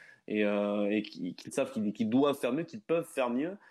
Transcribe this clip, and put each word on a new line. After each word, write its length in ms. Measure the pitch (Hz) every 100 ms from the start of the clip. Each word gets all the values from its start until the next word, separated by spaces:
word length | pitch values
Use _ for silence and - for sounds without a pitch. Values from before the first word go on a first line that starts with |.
| - - -
et, 180 | 107 104
euh, 440 | 104 101 104 101
et 120 | 107
qu'ils, 320 | 107 - 87
qu'ils 180 | 82 -
savent 180 | - 131
qu'ils, 200 | 113 104
qu'ils 160 | 101 110
doivent 300 | 127 143 135
faire 160 | 123
mieux, 100 | 139
qu'ils 160 | 165 110
peuvent 240 | - 165 160
faire 220 | 135 123
mieux. 300 | 120 160 202 -